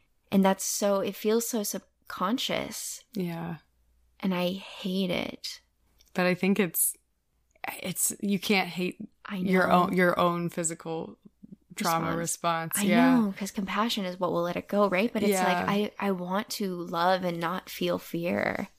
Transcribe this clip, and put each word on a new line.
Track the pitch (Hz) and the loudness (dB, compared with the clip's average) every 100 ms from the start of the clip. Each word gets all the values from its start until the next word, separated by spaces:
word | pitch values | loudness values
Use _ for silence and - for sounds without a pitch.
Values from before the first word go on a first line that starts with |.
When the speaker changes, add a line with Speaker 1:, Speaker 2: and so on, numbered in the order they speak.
| _ _ - | _ _ 0
Speaker 1:
and | 196 | 4
that's | 190 190 | 4 2
so, | - - 202 196 | -2 0 2 2
it | 196 190 | -2 -2
feels | 214 226 233 | 0 2 0
so | 233 | -4
subconscious. | 208 190 - _ - - 185 262 - - - 214 - - _ | -4 -6 -10 _ -14 -4 -2 -2 -2 -4 -4 -8 -10 -12 _
Speaker 2:
Yeah. | 196 175 165 170 160 _ _ _ _ _ - | -6 -6 -6 -8 -10 _ _ _ _ _ -6
Speaker 1:
And | 196 | -2
I | 180 180 | 0 -2
hate | 190 - - 190 190 185 | -4 -12 -10 -4 -2 0
it. | 101 - - - - _ _ _ _ _ | -2 -4 -8 -12 -14 _ _ _ _ _
Speaker 2:
But | - 180 | -2 0
I | |
think | 180 185 196 | 2 2 2
it's, | 185 - - - _ _ _ _ _ _ - - | 0 0 -2 -4 _ _ _ _ _ _ -10 -8
it's, | 185 - - - | -6 -4 -4 -2
you | 202 196 | -2 0
can't | - 196 185 | 2 0 0
hate | 170 180 - - _ | -2 -6 -6 -14 _
Speaker 1:
I | - 202 | -10 -4
Speaker 2:
your | 185 185 180 | 2 4 6
Speaker 1:
know. | 180 | 6
Speaker 2:
own, | 175 175 | 4 4
your | 180 - | 4 4
own | 175 170 170 | 2 2 -2
physical | - 165 165 165 165 - - - _ - - - - | -2 -4 -6 -8 -8 -8 -14 -20 _ -20 -20 -16 -4
trauma | 185 165 160 165 | 0 0 0 -2
Speaker 1:
Response. | |
Speaker 2:
response. | 170 - 170 165 165 - | -4 -2 0 0 -2 0
Speaker 1:
I | |
Speaker 2:
Yeah. | 202 220 262 | 4 6 6
Speaker 1:
know, | 254 208 196 | 6 2 -2
'cause | 196 | -8
compassion | - 190 196 233 226 | -6 -4 -2 -2 -2
is | 185 180 | -4 -2
what | 180 | 0
will | 170 | 0
let | 175 175 | 0 -4
it | - | -2
go, | 202 202 | 2 4
right? | 180 233 | 4 2
But | 220 | 2
it's | 208 | 2
Speaker 2:
Yeah. | 190 185 | 4 2
Speaker 1:
like, | 180 185 | 2 2
I, | 202 208 - 202 | 2 0 -2 -2
I | |
want | 185 180 190 214 | -2 -2 -4 -4
to | - 196 | -4 -4
love | 175 170 170 175 185 | -4 -4 0 2 2
and | 180 170 | 0 -2
not | 170 185 - | -2 -4 -6
feel | - 175 180 | -4 -2 -2
fear, | - 170 170 202 - - 202 | -4 -4 -2 0 0 -2 -8